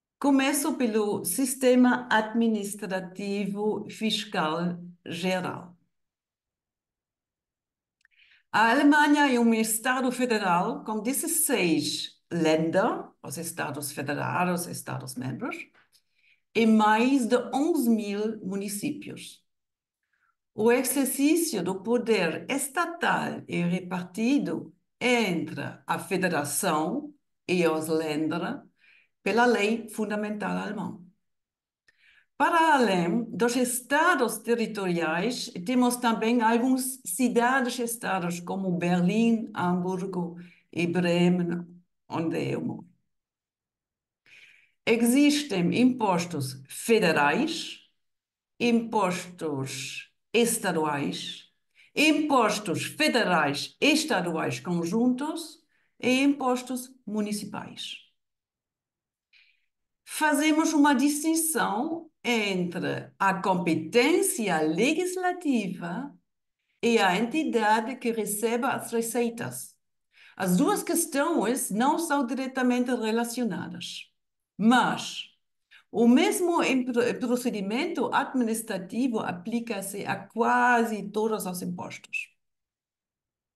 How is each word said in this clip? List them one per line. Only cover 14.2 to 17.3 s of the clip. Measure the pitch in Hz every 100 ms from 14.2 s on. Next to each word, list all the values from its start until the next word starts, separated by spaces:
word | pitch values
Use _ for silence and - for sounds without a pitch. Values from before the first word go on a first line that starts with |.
| 131 156 180 175 -
estados | 131 - 131 131
membros, | - - - 285 339 - _ _ _ _ _ _ _ _
e | 214 226
mais | 220 214 214 254 277
de | 220